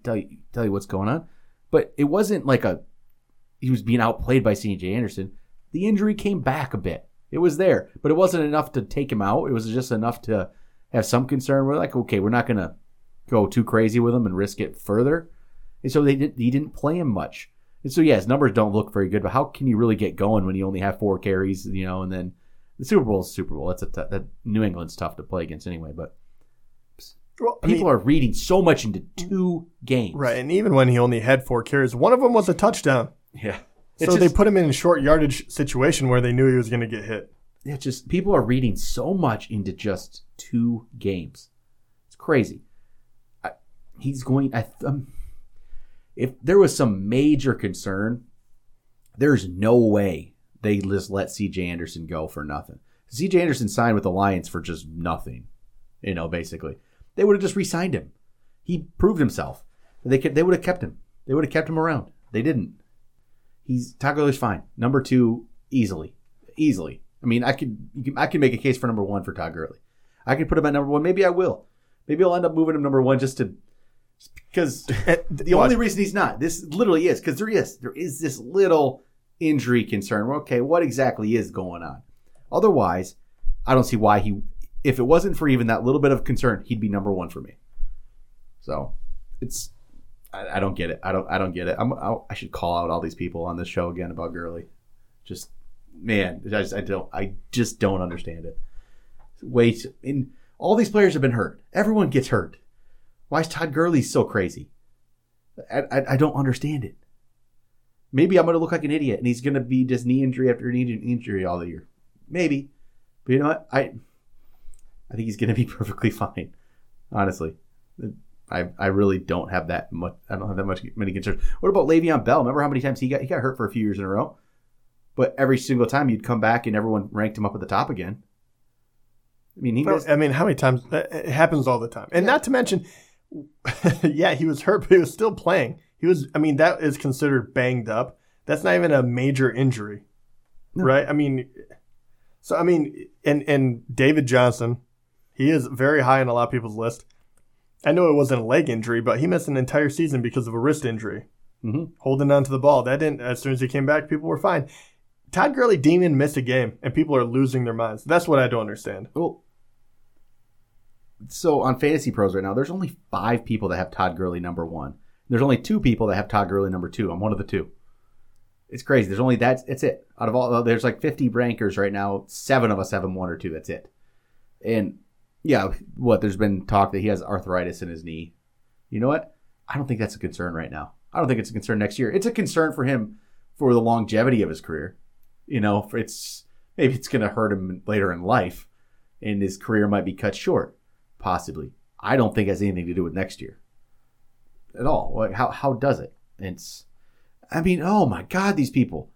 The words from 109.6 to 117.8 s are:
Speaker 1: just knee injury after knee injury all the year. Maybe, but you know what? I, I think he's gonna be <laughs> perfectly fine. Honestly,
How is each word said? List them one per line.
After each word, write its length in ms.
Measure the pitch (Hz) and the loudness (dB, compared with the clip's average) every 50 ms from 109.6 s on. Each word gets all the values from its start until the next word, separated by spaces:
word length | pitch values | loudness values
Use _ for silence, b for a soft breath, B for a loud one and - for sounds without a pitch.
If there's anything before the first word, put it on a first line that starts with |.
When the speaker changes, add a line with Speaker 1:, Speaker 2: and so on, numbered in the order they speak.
| 123 120 131 131 127 | -2 0 0 0 2
Speaker 1:
just 220 | 127 127 120 123 | 2 0 -2 0
knee 180 | 120 127 135 135 | 0 2 2 2
injury 260 | 131 127 127 127 127 | 0 0 2 2 2
after 220 | 120 120 - 123 | 0 0 -2 -4
knee 100 | 120 123 127 123 113 | -2 -2 -2 -2 -4
injury 520 | 104 110 120 123 117 120 117 104 95 92 | -6 -4 -4 -4 -4 -4 -4 -4 -2 -2
all 140 | 90 87 90 | -2 -4 -4
the 80 | 85 | -6
year. 200 | 87 82 80 - - _ _ _ _ _ _ _ - | -8 -12 -14 -16 -20 _ _ _ _ _ _ _ -8
Maybe, 400 | 160 180 175 156 143 139 135 - _ - - - _ - _ _ _ _ - | -4 -2 0 0 0 -2 -6 -10 _ -20 -20 -20 _ -20 _ _ _ _ -2
but 80 | - 127 | 0 2
you 60 | 139 | 2
know 80 | 147 151 | 2 2
what? 180 | 156 - - - | -2 -2 -4 -4
I, 80 | - 135 | -2 -2
I 1400 | - - - - - _ _ _ _ _ - - - - - - - - - - - - - - - - - | -2 -2 -6 -18 -20 _ _ _ _ _ -20 -20 -20 -20 -20 -16 -14 -14 -14 -14 -18 -20 -20 -20 -20 -14 -10
think 100 | 110 113 | -8 -8
he's 120 | 113 101 | -6 -4
gonna 160 | - 117 110 107 | -2 0 0 2
be 120 | 110 120 | 0 0
<laughs> 0 | |
perfectly 440 | - - - 107 - 104 - - 110 | -2 -2 -8 -8 -8 -4 -2 -2 -2
fine. 460 | - - 107 - - - 85 - - - _ _ _ _ - - - - - - | -2 -2 -6 -6 -6 -8 -12 -12 -14 -20 _ _ _ _ -20 -20 -20 -20 -16 -8
Honestly, 420 | - 107 98 95 90 - 80 82 82 - _ _ _ _ | -4 -2 -2 -2 -2 -4 -6 -8 -8 -12 _ _ _ _